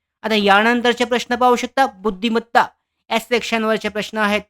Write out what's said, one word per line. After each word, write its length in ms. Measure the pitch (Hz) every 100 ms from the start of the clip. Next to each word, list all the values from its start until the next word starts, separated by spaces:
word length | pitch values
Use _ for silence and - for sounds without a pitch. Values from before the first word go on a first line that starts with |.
| _ _
आता 120 | 214
यानंतरचे 680 | 214 196 196 220 240 240 233
प्रश्न 320 | 233 240 - 240
पाहू 200 | 247 240
शकता, 300 | 247 - 262
बुद्धिमत्ता 800 | 190 208 185 233 226 233 240 - _ _ _ -
या 80 | 226
सेक्शनवरचे 720 | - 233 - 226 220 214 214
प्रश्न 300 | 208 190 220
आहेत, 220 | 208 208